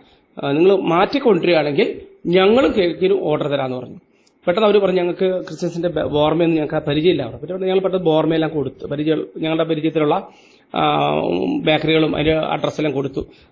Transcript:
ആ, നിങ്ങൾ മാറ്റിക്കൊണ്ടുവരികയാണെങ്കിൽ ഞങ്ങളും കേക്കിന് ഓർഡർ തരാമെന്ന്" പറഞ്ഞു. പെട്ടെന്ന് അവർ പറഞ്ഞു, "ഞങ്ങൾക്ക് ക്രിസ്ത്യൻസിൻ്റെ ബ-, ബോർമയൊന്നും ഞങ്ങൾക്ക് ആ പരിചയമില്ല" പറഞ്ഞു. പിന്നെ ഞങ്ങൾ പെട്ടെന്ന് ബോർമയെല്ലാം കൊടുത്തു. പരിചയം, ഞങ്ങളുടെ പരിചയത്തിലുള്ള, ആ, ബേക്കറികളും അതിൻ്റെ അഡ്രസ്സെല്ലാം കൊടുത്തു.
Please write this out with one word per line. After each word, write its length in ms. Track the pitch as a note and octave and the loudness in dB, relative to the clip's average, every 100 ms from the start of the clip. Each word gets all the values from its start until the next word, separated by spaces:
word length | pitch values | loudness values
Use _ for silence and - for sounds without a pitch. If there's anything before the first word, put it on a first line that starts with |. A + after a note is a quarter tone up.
| _ _ _ - | _ _ _ -8
ആ, 140 | C#3+ | -2
നിങ്ങൾ 300 | D3 F#3+ G3 | 2 4 4
മാറ്റിക്കൊണ്ടുവരികയാണെങ്കിൽ 1200 | E3 E3 G#3 C#4 B3 F3+ E3+ D#3+ D3 C#3+ C4+ - - - E3+ | 2 2 2 2 2 2 2 2 2 0 -2 -4 -14 -10 0
ഞങ്ങളും 460 | F#3 F#3+ A#3+ D#4 G#3+ | 4 4 4 4 2
കേക്കിന് 360 | F3 E3 F#3 G3 | 0 0 0 0
ഓർഡർ 260 | D#3+ D3+ D3 | 0 -2 -2
തരാമെന്ന്" 300 | C#3+ C3 B2+ | -2 -4 -6
പറഞ്ഞു. 220 | B2 - _ _ _ _ - | -10 -18 _ _ _ _ -2
പെട്ടെന്ന് 200 | F3 G#3 | 2 4
അവർ 80 | G3+ | 4
പറഞ്ഞു, 220 | F#3+ F3+ | 4 2
"ഞങ്ങൾക്ക് 280 | F3 E3+ F#3+ F#3 D#3+ | 0 0 -2 -2 -6
ക്രിസ്ത്യൻസിൻ്റെ 420 | D#3 F3 F3 D3+ | -8 -6 -4 -4
ബ-, 180 | D3+ - D3 | -2 0 2
ബോർമയൊന്നും 420 | D3+ D#3+ E3 D#3+ | 2 2 2 2
ഞങ്ങൾക്ക് 180 | D3 D#3 | 0 -4
ആ 40 | |
പരിചയമില്ല" 440 | D3+ D3+ F3+ D3+ A#2 | -2 0 2 2 -2
പറഞ്ഞു. 140 | A#2 | -10
പിന്നെ 280 | D3+ F#3 F#3+ | -10 -6 -2
ഞങ്ങൾ 140 | F#3+ | 0
പെട്ടെന്ന് 240 | F#3 F3+ D#3+ | 0 0 2
ബോർമയെല്ലാം 460 | D#3 D#3 D#3+ D#3 | 2 2 0 -2
കൊടുത്തു. 340 | D#3 C3 - - | -4 -6 -8 -8
പരിചയം, 400 | C#3+ D#3 D3+ - - | -4 -2 -2 -4 -6
ഞങ്ങളുടെ 260 | D#3+ D#3+ | -2 -2
പരിചയത്തിലുള്ള, 520 | D#3+ D#3 D#3 D#3 D3+ F#3 - - _ _ _ - | -2 -2 -2 0 0 0 -4 -18 _ _ _ -2
ആ, 60 | D3 D3 C#2+ D3+ F3 F3+ F#3+ - | 0 0 0 0 -2 -2 -2 -2
ബേക്കറികളും 520 | D#3+ D#3 D#3 D#3+ D#3 - | 0 0 2 2 2 0
അതിൻ്റെ 200 | D3+ D#3 | 0 0
അഡ്രസ്സെല്ലാം 580 | - D3 C#3+ - D3+ C#3 | -2 -2 -4 -2 -4 -2
കൊടുത്തു. 260 | C#3 D3+ - - _ | -6 -8 -12 -16 _